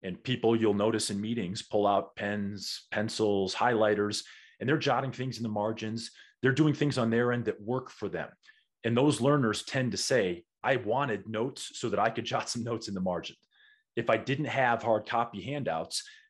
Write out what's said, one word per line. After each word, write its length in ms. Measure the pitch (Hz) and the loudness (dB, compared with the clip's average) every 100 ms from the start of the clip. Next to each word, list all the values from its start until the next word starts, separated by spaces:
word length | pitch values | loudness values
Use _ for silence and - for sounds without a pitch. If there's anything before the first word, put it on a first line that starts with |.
And 200 | 95 90 | -8 -8
people 320 | - 123 113 | -4 0 2
you'll 200 | 113 110 | 4 4
notice 340 | 101 107 110 - | 4 2 0 -2
in 100 | 101 | -4
meetings 440 | 107 117 90 101 | -4 -4 -4 -6
pull 240 | - 107 104 | -2 2 4
out 280 | 98 - | 2 0
pens, 720 | - 101 104 101 101 92 - - | -6 -4 -2 -4 -8 -10 -10 -6
pencils, 640 | - 107 - 107 101 95 | -4 -2 0 2 2 0
highlighters, 680 | - 117 117 107 104 104 107 - - - _ | 2 2 4 4 4 0 -2 -8 -18 -20 _
and 80 | 120 | 0
they're 80 | 156 | 0
jotting 360 | 143 123 131 | 2 0 -2
things 260 | 120 131 113 | -6 -8 -6
in 40 | |
the 60 | 117 | -4
margins. 640 | 107 104 113 110 113 117 - - _ | -2 -2 -2 -6 -6 -10 -16 -20 _
They're 100 | 131 | 0
doing 220 | 131 156 | 4 4
things 240 | 139 147 131 | 4 0 2
on 100 | 113 | 2
their 240 | 117 123 | 2 2
end 140 | 120 110 | 0 -2
that 120 | 98 | -4
work 320 | 104 127 127 | -4 -6 -6
for 200 | - 101 | -10 -8
them. 180 | 82 76 - _ - _ _ | -6 -8 -12 _ -20 _ _
And 100 | 117 | 0
those 240 | 117 143 113 | 4 4 4
learners 440 | 123 147 120 104 | 4 4 4 0
tend 300 | - 135 127 | -4 -2 -2
to 40 | 98 | -2
say, 480 | - 131 95 87 - _ | 2 2 2 -2 -10 _
"I 140 | 120 131 | 0 0
wanted 500 | 101 120 139 104 95 | 0 0 0 -2 -4
notes 520 | 110 123 - - - | -2 -4 -4 -14 -6
so 100 | 120 | -2
that 100 | 98 | 2
I 120 | 110 | 2
could 140 | 113 | 0
<laughs> 80 | 107 | -4
jot 180 | 117 113 | -4 -4
some 140 | 120 | -6
notes 220 | 113 113 110 | -4 -6 -6
in 80 | |
the 60 | 98 | -4
margin." 360 | 92 87 - - _ _ _ _ _ - | -2 -2 -6 -16 _ _ _ _ _ -6
If 140 | 117 | 0
I 80 | 113 | 0
didn't 260 | 104 139 | 2 -4
have 380 | 143 123 127 117 | -2 2 2 2
hard 240 | 120 110 107 | 2 0 2
copy 340 | 117 117 101 | -2 -2 -6
handouts, 640 | 92 147 135 80 85 - - - _ | -8 -6 -4 -4 -4 -8 -10 -20 _